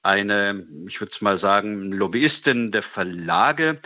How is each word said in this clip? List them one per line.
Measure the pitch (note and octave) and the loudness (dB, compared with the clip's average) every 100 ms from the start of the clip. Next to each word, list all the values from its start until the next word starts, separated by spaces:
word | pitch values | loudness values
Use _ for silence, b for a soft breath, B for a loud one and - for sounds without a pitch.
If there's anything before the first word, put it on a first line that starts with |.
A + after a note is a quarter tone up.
eine, | G2 G2 G2+ G2+ G2+ G2+ D#2+ D2 F#2 | 0 2 2 2 0 -2 -10 -16 -14
ich | - | -10
würd's | G#2 - | -8 -2
mal | G#2+ F#2+ | 0 2
sagen, | G2 G2+ G#2 G#2 G2 | 2 2 0 -4 -4
Lobbyistin | F#2+ G2 A2 D3 - C#3+ A#2+ A2+ | -2 -2 2 2 4 2 0 0
der | G#2+ | -2
Verlage, | - - F2+ F2 E2 E2+ B2 D3+ D#3+ D#3 | -4 -4 -6 -6 -2 2 2 2 0 -2